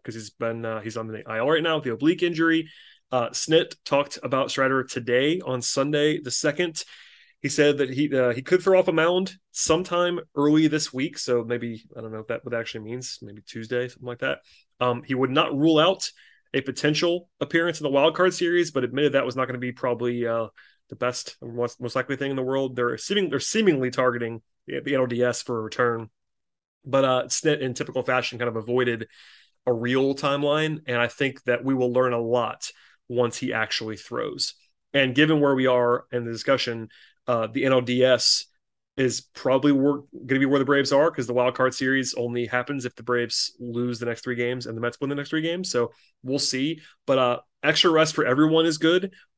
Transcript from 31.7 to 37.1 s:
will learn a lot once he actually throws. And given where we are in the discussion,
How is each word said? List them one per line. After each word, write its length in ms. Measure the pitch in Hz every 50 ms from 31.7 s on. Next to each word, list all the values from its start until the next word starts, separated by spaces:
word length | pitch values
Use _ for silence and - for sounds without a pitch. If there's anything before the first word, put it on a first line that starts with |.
| 135
will 200 | 127 123 123 120
learn 200 | 127 127 127 120
a 60 | 117
lot 500 | 117 117 120 123 117 - - - - - - _ _ _ _ _ _ -
once 300 | 123 120 123 117 117 -
he 160 | 123 127 113
actually 440 | 113 113 - - - 113 110 107 101
throws. 560 | - - 123 123 110 - - 139 - - - _ _ _ _ _ _ _ -
And 220 | 143 135 131 123
given 240 | 139 151 156 160 151
where 160 | 143 143 139
we 120 | 131 131 127
are 380 | 127 123 120 120 120 127 - _
in 140 | - 123 117
the 60 | 117
discussion, 580 | 117 113 - - 139 123 - 123 117 113 113 107 _ - - _